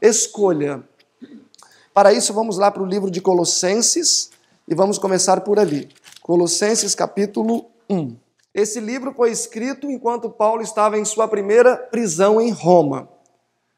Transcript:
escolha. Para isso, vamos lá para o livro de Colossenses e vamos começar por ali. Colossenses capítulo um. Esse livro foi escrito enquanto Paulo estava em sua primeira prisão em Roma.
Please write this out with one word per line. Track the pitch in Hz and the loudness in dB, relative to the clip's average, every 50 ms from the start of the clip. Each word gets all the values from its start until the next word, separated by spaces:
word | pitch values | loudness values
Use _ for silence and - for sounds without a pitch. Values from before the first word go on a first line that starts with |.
escolha. | 202 233 214 - - - - 208 202 185 165 147 147 143 139 123 - _ _ _ _ _ _ - - - - - - _ _ - - _ _ _ _ _ - | 2 4 4 2 -2 -4 -2 0 0 2 2 0 -2 -4 -6 -8 -14 _ _ _ _ _ _ -20 -20 -20 -20 -20 -20 _ _ -20 -20 _ _ _ _ _ 2
Para | 202 202 196 | 6 6 6
isso, | 226 240 - - 202 | 6 4 0 -2 -2
vamos | 214 226 226 180 | -4 -4 -4 -2
lá | 185 202 202 | 0 0 0
para | 202 185 | 0 -2
o | 196 | -4
livro | 185 196 208 196 190 | -4 -4 -2 -2 -4
de | 165 180 | -4 -2
Colossenses | - 190 180 175 165 - - - 185 180 202 240 220 - - 339 311 - - - - - _ _ _ _ _ _ _ | 0 2 2 2 2 0 -2 -2 0 0 0 0 0 0 0 0 0 0 0 -2 -4 -8 _ _ _ _ _ _ _
e | - 165 | -4 0
vamos | 165 190 202 202 | 0 0 0 0
começar | 208 202 190 185 180 - 190 185 180 | -2 -2 -2 -2 0 2 2 0 0
por | - 202 208 214 | 0 0 0 2
ali. | 202 160 147 139 - - _ _ _ - - - | 2 0 -2 -4 -8 -10 _ _ _ -20 -20 -10
Colossenses | - - 175 175 175 170 170 - 208 208 226 214 208 196 - | -4 0 0 0 0 0 -2 -2 0 0 0 0 -2 -2 -2
capítulo | - - - - 196 208 202 - 233 220 226 233 233 - - _ _ _ - | -2 -4 -4 -2 -4 -4 -4 -2 -2 -2 -2 -2 -4 -6 -10 _ _ _ -4
um. | 202 175 147 120 113 117 _ _ _ _ _ _ - | -4 -4 -4 -6 -10 -16 _ _ _ _ _ _ -2
Esse | 196 214 208 214 247 | -2 -2 -2 -4 -8
livro | 214 208 254 269 240 277 269 | -8 -6 -8 -6 -8 -6 -2
foi | 247 240 233 | 0 0 0
escrito | 220 - - - - 220 240 269 269 262 294 285 | 0 -2 -8 -10 -8 -6 -6 -6 -6 -8 -8 -8
enquanto | 262 - 226 233 240 233 233 220 | -8 -4 -4 -4 -4 -4 -6 -6
Paulo | - - 208 214 233 240 | -4 0 0 0 0 -2
estava | 220 - - 214 214 214 214 | -6 -6 -2 0 0 0 0
em | 214 202 | -2 -4
sua | - - 220 220 | -2 -2 -2 -2
primeira | 220 214 208 196 202 214 240 240 254 285 | 0 -2 -2 0 4 6 6 6 6 4
prisão | - - - 233 240 233 185 156 170 196 208 214 220 | 0 -4 -6 -4 -4 -2 -2 0 2 2 4 4 2
em | 233 233 | 2 0
Roma. | 190 - 156 175 180 170 151 139 135 127 - - _ _ _ _ _ _ _ _ _ _ _ _ _ | -2 0 4 6 6 6 6 2 -2 -6 -10 -14 _ _ _ _ _ _ _ _ _ _ _ _ _